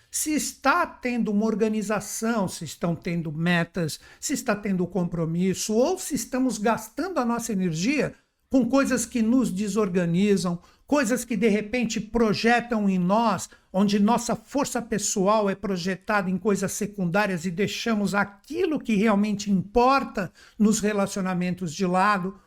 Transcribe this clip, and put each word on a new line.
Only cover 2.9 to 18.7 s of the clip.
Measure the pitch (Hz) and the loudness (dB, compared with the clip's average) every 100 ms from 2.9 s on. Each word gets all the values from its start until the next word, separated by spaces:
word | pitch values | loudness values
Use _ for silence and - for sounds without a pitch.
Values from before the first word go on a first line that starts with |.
| 165 | -4
tendo | 180 170 160 | -4 -4 -4
metas, | 151 170 175 170 185 156 - - - | -2 2 2 0 -4 -4 -6 -14 -12
se | 277 | -6
está | 285 - 208 | -4 -2 -2
tendo | 208 180 175 | -2 -2 -2
compromisso, | 180 175 170 165 170 185 180 - | -2 -2 -2 -2 0 0 -2 0
ou | 214 294 370 | 2 2 0
se | - 285 | -4 -6
estamos | - 254 262 214 | -4 -2 0 0
gastando | 220 226 - - 370 320 | 0 -2 -4 -6 -4 -2
a | 233 | -2
nossa | 233 233 | -2 -2
energia | 190 185 156 214 294 156 - _ _ _ | -2 -2 0 0 0 -2 -6 _ _ _
com | 262 233 | 2 4
coisas | 269 269 240 - | 2 2 0 -2
que | 240 | 0
nos | 220 262 196 | 2 2 2
desorganizam, | 185 214 208 185 180 170 170 208 190 180 175 - _ - | 0 -2 0 0 0 2 2 4 2 0 -4 -10 _ 0
coisas | 285 220 240 - | 0 2 -2 -2
que | 214 | 0
de | 226 | 2
repente | 208 208 247 226 214 | 2 0 -2 -2 -4
projetam | - 233 220 - 226 240 233 220 202 | -4 0 2 2 2 2 0 0 2
em | 185 | 2
nós, | 175 214 233 170 - - _ | 2 2 2 0 -6 -16 _
onde | 190 208 208 | 0 2 4
nossa | 202 233 233 208 | 4 2 0 -4
força | - 277 269 240 | -2 -2 -2 -2
pessoal | 233 196 - 208 190 220 202 | -4 -4 -2 0 2 2 2
é | 190 | -2
projetada | 202 180 180 185 - 208 185 | -4 -4 -4 -6 -2 0 0
em | 185 | -2
coisas | 220 190 185 | 0 0 -2
secundárias | - 202 208 175 196 208 180 | -4 -6 -4 0 2 0 -2
e | 185 | -4
deixamos | 170 202 - 233 208 196 202 | -2 -2 -2 -2 0 0 0
aquilo | 202 - - 330 359 | -2 -6 -10 -2 0